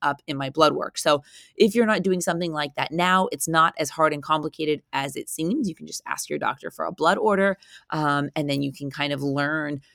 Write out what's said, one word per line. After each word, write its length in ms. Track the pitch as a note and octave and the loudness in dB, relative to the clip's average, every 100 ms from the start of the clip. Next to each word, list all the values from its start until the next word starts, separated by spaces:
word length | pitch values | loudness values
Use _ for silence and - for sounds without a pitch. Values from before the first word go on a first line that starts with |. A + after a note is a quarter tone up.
up 180 | D3 C#3+ - | -4 -4 -6
in 100 | C#3 | -6
my 140 | C3+ | -4
blood 220 | D3 D3+ | 4 4
work. 260 | C#3+ - - | 4 -6 -2
So 240 | D#3+ D3 - - - - | 2 2 0 -20 -14 4
if 200 | G#3+ A3+ | 4 6
you're 100 | A3 | 2
not 160 | G3+ | 2
doing 180 | F#3+ F3+ | 0 0
something 320 | F3+ E3+ F3 | 0 -2 -2
like 220 | D3+ D3 | -4 -4
that 160 | C#3 C3+ | -4 -4
now, 380 | E3 F3+ F#3 F#3 | 0 4 4 2
it's 160 | C#3 - | -2 0
not 260 | E3 E3 - | 4 4 2
as 100 | D3+ | -4
hard 240 | - D#3 | 2 2
and 100 | D3 | 2
complicated 600 | C#3+ D#3 D3+ - D3+ D3 - | 0 -2 -2 -4 -2 -2 -2
as 220 | C#3 C#3 | -4 -4
it 160 | C#3 - | -6 -10
seems. 380 | - E3 D4 G3+ | -4 -2 0 -2
You 80 | D#3+ | -6
can 100 | D#3 | -12
just 160 | - - | -12 -8
ask 220 | - - | -8 -6
your 120 | D3 | -4
doctor 320 | - - E3 | -4 -6 -10
for 120 | - | -8
a 80 | - | -8
blood 260 | - D#3+ G3+ | 0 2 2
order, 380 | G#3+ G3 G3 F#3 - - - | 2 4 2 0 -10 -20 -8
um, 380 | D#3+ D3 C#3+ C#3+ | -2 0 0 -2
and 160 | D#3 C#3+ | -4 -2
then 120 | C#3 | -2
you 100 | C#3 | -4
can 180 | - C#3+ | -6 -10
kind 220 | D3+ C#3+ | -6 -4
of 100 | C#3 | -2
learn, 580 | C#3 C#3 D3 D#3 D3 C#3+ - | -2 -2 -2 -2 -4 -8 -12